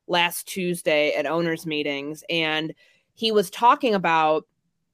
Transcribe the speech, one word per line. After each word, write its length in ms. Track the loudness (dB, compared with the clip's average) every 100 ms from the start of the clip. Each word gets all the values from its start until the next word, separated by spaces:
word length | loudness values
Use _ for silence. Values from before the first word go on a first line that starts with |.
| -4
last 400 | 0 0 -4 -8
Tuesday 640 | -4 -4 -2 0 2 2
at 100 | 0
owners' 420 | -2 -2 -2 -4 -4
meetings. 580 | -4 -4 -4 -8 -10 -4
And 460 | -2 0 -2 -4 -10 _ _ _
he 160 | -6 0
was 180 | 0 0
talking 460 | 2 4 4 2
about 500 | 0 2 2 2 0 -2 _ _ _ _